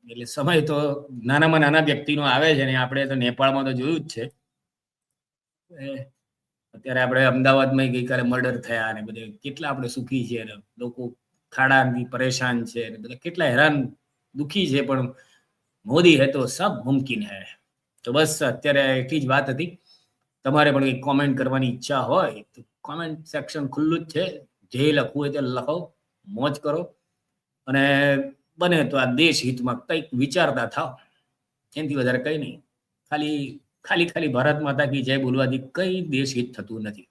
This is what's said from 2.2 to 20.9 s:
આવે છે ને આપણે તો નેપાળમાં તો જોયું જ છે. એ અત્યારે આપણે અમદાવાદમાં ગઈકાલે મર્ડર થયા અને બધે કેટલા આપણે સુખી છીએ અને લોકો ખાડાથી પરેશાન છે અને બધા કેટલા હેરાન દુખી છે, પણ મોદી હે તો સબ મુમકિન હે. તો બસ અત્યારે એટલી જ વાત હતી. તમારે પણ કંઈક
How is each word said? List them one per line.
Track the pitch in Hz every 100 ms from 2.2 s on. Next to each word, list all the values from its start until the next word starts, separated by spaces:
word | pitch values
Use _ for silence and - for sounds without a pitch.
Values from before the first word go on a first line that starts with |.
આવે | 143 131 160 143
છે | 135
ને | 131
આપણે | 127 135 135
તો | 135
નેપાળમાં | 120 123 135 135 135
તો |
જોયું | 123 135 160
જ | -
છે. | - 120 _ _ _ _ _ _ _ _ _ _ _ _ _ _
એ | 170 135 135 131 _ _ _ _ _ _
અત્યારે | - 131 127
આપણે | 127 127 131
અમદાવાદમાં | 123 131 135 135 135 131
ગઈકાલે | 123 123 127
મર્ડર | 120 123 127 120
થયા | - 117 110
અને | 107
બધે | 107 107 110 104
કેટલા | 139 135 151
આપણે | 131 131
સુખી | 131 110 131 110
છીએ | 117
અને | 110 104 _ _
લોકો | 123 120 120 - _ _ _
ખાડાથી | - 131 135 127 123 123
પરેશાન | 123 131 127 127 120 113
છે | 117 113
અને | 110
બધા | 110 127
કેટલા | 170 175 156
હેરાન | 120 151 143 127 - _ _ _ 131
દુખી | 143 202 175
છે, | 135
પણ | 131 135 131 - _ _ _ _ _ _ 101
મોદી | 143 175 147
હે | 135
તો | 143 123
સબ | - 185 156 120
મુમકિન | 139 135 113
હે. | 101 98 95 - _ _ _ _
તો | -
બસ | 135 156 156
અત્યારે | 139 127 147 139 135 131
એટલી | 127 156
જ | 131
વાત | 135 139
હતી. | 131 170 - _ _ _ _ _ _ 135
તમારે | 151 147
પણ | 139
કંઈક | 135